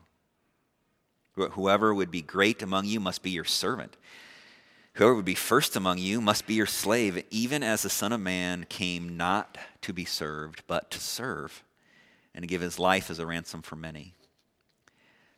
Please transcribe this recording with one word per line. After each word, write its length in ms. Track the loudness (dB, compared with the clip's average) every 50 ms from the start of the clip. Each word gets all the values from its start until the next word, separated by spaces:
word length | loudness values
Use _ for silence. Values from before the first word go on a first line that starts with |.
| -20 _ _ _ _ _ _ _ _ _ _ _ _ _ _ _ _ _ _ _ _ _ _ _ _ _ _ -2
Wh-, 120 | -2 -2 0
whoever 380 | 0 4 4 6 6 6 4
would 200 | 4 4 2 0
be 100 | -2 -6
great 400 | -8 -2 4 6 6 6 6 2
among 240 | -2 0 0 0 0
you 140 | 0 -2 -2
must 240 | -2 -2 -4 -4 -4
be 80 | -4
your 140 | -4 -2 -2
servant. 520 | -2 -2 0 0 -2 -2 -4 -6 -10 -14 -20 -20 -20 -20 -20 -20 -20 -20 -20 -20 -20 -20 -20 _ _ _ _ _ _ 2
Whoever 200 | 6 6 6 6
would 120 | 6 2
be 100 | 0 -2
first 400 | -2 0 2 4 4 4 2 0
among 240 | 0 2 2 2 2
you 220 | 0 0 0 2
must 260 | 4 2 2 2 0 0
be 80 | 2
your 100 | 2 2
slave, 580 | 2 0 -2 0 2 2 4 4 2 0 -2 -6 -4
even 320 | -2 -2 0 0 -2 -2
as 220 | 0 0 0 0 0
the 60 | -2
Son 220 | -2 -2 0 0
of 80 | -2 -2
Man 460 | -2 -2 -2 -2 -2 -2 -4 -4 -6 -10
came 480 | -6 -4 -4 -2 -2 -4 -6 -6 -6
not 400 | -2 0 0 0 0 -2 -6 -10 -16 -18 -18 -16 _
to 120 | -10 -8 -8
be 120 | -6 -6
served, 580 | -6 -6 -4 -4 -6 -6 -8 -10 -12 -14 -14 -6
but 240 | -4 -2 -2 -2 -4
to 100 | -8 -8
serve, 640 | -6 -6 -6 -6 -6 -6 -6 -6 -8 -10 -12 -18 -20 _ _ _ _ _ _ _ _ _ _ _ _ _ -14
and 80 | -12
to 60 | -6 -4
give 140 | -2 -2
his 180 | -2 -4 -2 0
life 320 | 4 4 4 4 2 -2
as 80 | -6 -6
a 60 | -6 -6
ransom 340 | -6 -6 -8 -8 -12 -14
for 140 | -12 -12 -12
many." 400 | -12 -10 -12 -12 -14 -16 -18 -20 _ _ _ _ _ _ _ _ _ _ _ _ _ _ _ _ _ _ _ _ _ _ _ _